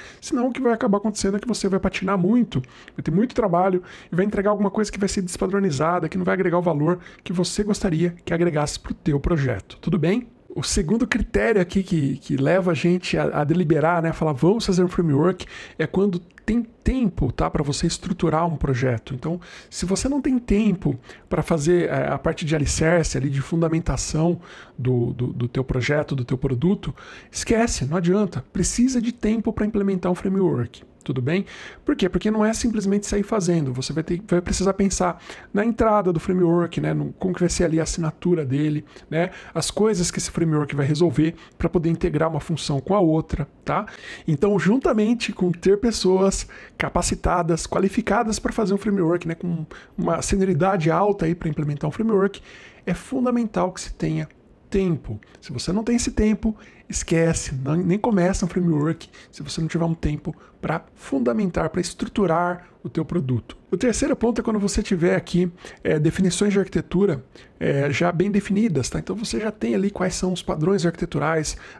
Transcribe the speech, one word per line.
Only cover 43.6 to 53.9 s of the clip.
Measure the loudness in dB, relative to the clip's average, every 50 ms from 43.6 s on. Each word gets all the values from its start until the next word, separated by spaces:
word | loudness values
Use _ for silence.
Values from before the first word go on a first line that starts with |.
| -6
tá? | -4 -2 -2 -4 -4 -8 -16 -16 -16 -16 -8 -2 -2
Então, | 0 2 2 4 4 4
juntamente | 4 4 4 4 4 2 2 4 4 2 2 0 -2 -4 -4
com | 0 0 0
ter | 0 2 2 4 4 4
pessoas | 2 0 0 0 2 2 4 4 4 2 2 0 -4 -10 -14 -20 -20 -10 -6 -6
capacitadas, | -4 -2 -2 -2 -2 -2 -2 -2 0 0 2 2 2 0 0 -2 -2
qualificadas | -2 -2 0 0 0 0 0 0 2 2 2 2 0 -2 -2
pra | -4 -4 -2
fazer | 0 0 0 0
um | 0
framework, | 0 0 0 2 2 2 2 0 -2
né? | -4 -6
Com | -6 -4 -4 -4 -4 -6 -10 -14 -18 -20 -12 -8 -4
uma | -2 -2 0 -2 0
senioridade | 0 0 2 2 2 2 2 2 2 2 2 2 2
alta | 4 4 4 2 2 0 0
aí | -2 -2
pra | -2 -4 -4
implementar | -4 -2 -2 -4 -4 -4 -4 -4
um | -4
framework, | -2 0 2 2 2 2 2 -2 -4 -18 -20 -20 -20 -20 -20 -20 -10 -6
é | -4 -4
fundamental | -4 -6 -6 -4 -2 0 0 0 0 0 -2 -2 -2 -2 -2 -2
que | -6
se | -10 -12